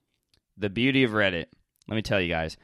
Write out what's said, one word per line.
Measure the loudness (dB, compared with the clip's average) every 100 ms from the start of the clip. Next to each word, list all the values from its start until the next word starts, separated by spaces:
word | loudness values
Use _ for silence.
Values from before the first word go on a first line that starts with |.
| _ _ _ _ _ -8
the | -6
beauty | 0 2 4
of | 2
Reddit. | 2 0 0 -8 _ _ _ -8
Let | -6
me |
tell | 0 0
you | 0
guys. | -2 -4 -8